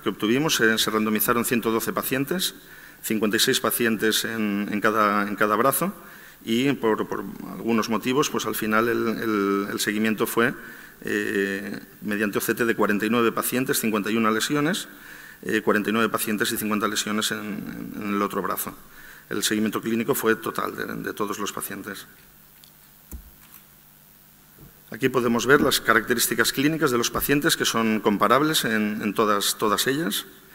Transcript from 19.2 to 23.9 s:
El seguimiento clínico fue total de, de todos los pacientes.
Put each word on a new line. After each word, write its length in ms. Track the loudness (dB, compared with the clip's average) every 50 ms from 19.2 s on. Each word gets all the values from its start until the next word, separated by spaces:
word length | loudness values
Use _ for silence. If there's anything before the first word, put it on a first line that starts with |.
| -10 -8
El 140 | -4 -2 0
seguimiento 380 | 0 0 2 0 0 -2 -2
clínico 340 | -2 -2 -2 0 0 0 0
fue 200 | 2 2 2 2
total 400 | 2 0 -4 -4 -2 -4 -4 -4
de, 100 | -6 -6
de 280 | -6 -6 -6 -6 -6 -4
todos 260 | -4 -4 -4 -4 -4
los 120 | -6 -6
pacientes. 560 | -6 -6 -8 -8 -10 -10 -10 -10 -12 -12 -14 -18 -20 -20 -20 -20 -20 -20 -20 -20 -20 -20 -20 -20 -20 -20 -20 -20 -20 -20 -20 -18 -18 -16 -16 -20 -20 -20 -20 -20 -20 -20 -20 -20 -20 -20 -20 -20